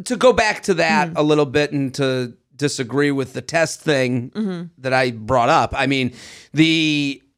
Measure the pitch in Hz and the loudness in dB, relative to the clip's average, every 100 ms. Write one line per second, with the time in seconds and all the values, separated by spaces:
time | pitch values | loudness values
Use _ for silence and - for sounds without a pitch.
0 | 185 247 254 226 214 202 - 170 165 156 | -6 2 4 4 2 -2 -2 0 2 2
1 | 160 165 151 151 143 143 147 147 135 131 | 0 0 2 2 2 0 0 -2 -4 -2
2 | 135 131 123 - _ 127 143 - 117 131 | -2 -2 -6 -10 _ -4 -4 -4 -4 0
3 | 143 139 131 131 - 165 160 - 156 139 | 0 0 -4 -8 -4 -2 -2 -2 -2 0
4 | 127 123 127 - 214 175 170 - 131 131 | 0 -2 -4 -6 -6 -6 -10 -10 -2 0
5 | 131 113 107 127 120 160 117 131 131 135 | 0 -4 -2 2 4 2 2 -2 0 0
6 | 123 - - - - 139 160 165 156 147 | -2 -6 -18 -20 -4 2 2 4 2 0
7 | 143 135 _ | -2 -6 _